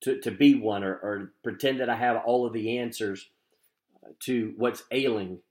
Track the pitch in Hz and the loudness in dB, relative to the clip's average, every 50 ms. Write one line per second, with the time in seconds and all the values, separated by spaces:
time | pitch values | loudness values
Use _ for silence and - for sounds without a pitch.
0 | - 131 135 131 - 117 98 - 143 143 139 120 107 110 104 98 98 95 95 - | -4 -4 -4 -2 -4 -4 2 6 8 8 8 6 4 -2 -2 -2 -2 -4 -4 -4
1 | 95 104 104 101 95 95 - _ - 120 - - 143 135 135 131 127 120 120 117 | -4 -4 -4 -6 -6 -10 -14 _ -8 -8 -6 -2 0 0 0 0 0 -2 0 0
2 | 123 123 117 113 113 117 123 123 123 117 110 113 107 110 120 123 120 117 117 - | 2 2 2 2 2 2 2 2 2 0 -2 -4 -4 -2 -2 -2 -4 -4 -6 -4
3 | 110 101 98 98 - - _ _ _ _ _ _ _ _ _ _ _ _ _ _ | -4 -4 -4 -6 -10 -18 _ _ _ _ _ _ _ _ _ _ _ _ _ _
4 | - - - - - 131 127 117 113 110 - 107 120 120 120 - - - - 135 | -20 -20 -20 -10 -4 -2 0 0 0 -2 -2 0 0 0 0 -2 -6 -4 -2 0
5 | 135 131 113 104 95 90 92 - _ _ | 0 2 0 0 -2 -6 -10 -12 _ _